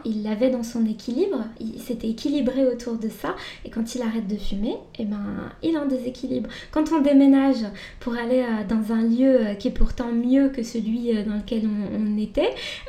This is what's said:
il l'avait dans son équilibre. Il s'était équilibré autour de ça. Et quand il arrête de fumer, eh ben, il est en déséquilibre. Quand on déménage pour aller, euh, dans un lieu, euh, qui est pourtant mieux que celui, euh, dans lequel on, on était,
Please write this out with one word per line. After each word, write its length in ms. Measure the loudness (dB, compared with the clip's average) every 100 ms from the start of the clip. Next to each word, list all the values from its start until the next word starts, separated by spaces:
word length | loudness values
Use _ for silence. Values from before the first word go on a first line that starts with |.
| -6
il 180 | -4
l'avait 260 | -4 0 2
dans 140 | 0
son 220 | -2 -2 -2
équilibre. 600 | -2 -4 -2 0 -2 -6 -10
Il 200 | -12 -10
s'était 280 | -8 -6 -6
équilibré 560 | -4 -2 0 0 2 0
autour 280 | 0 -4 -6
de 140 | -6
ça. 260 | -6 -8 -8 -12 -16 -10
Et 40 |
quand 260 | -6 -6 -4
il 60 |
arrête 260 | -4 -4 -4
de 80 | -4
fumer, 380 | -2 -2 -2 -4 -10 -8
eh 60 | -6
ben, 140 | -4 -6 -8 -10 -4
il 120 | -2 0
est 20 |
en 80 | 0
déséquilibre. 640 | -2 -4 -4 -2 -2 -4 -10 -4
Quand 200 | -2 2
on 80 | 2
déménage 640 | 6 8 8 8 6 2 -2 -8 -16 -10
pour 140 | -6 -4
aller, 260 | 2 2
euh, 200 | 2 -2 0
dans 260 | 0 0
un 80 | 2
lieu, 440 | 2 4 6 6 4
euh, 60 | -2
qui 120 | -2
est 40 |
pourtant 400 | 4 4 4 -2
mieux 380 | 0 4 4 4
que 140 | 0
celui, 520 | -4 -4 -2 -2 0 0
euh, 80 |
dans 120 | 0 -4
lequel 280 | -4 -2 0
on, 300 | -2 -4 -2
on 160 | -2 -2
était, 340 | -2 0 0 -2 -8 -12